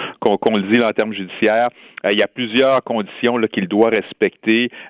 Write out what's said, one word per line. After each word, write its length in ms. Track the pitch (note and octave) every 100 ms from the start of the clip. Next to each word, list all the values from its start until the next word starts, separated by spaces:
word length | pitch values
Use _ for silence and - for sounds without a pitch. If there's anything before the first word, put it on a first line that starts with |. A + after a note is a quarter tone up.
| - -
qu'on, 180 | A2+ G2+
qu'on 200 | A2 G#2+
le 60 |
dit, 140 | F#2+ A#2
là, 120 | A2+
en 20 |
termes 200 | G#2 A2
judiciaires. 560 | G2+ F#2 - G#2+ A2+ B2 - - - G2
Euh, 60 |
il 60 | G#2
y 40 |
a 40 | G2+
plusieurs 560 | - A#2 A#2+ C3 C3
conditions, 540 | - A2+ F#2+ - A#2+ A#2+
là, 100 | A2
qu'il 200 | - F2+
doit 220 | G#2 A2+
respecter, 800 | A2 - - G2 - A2 A2+ B2 -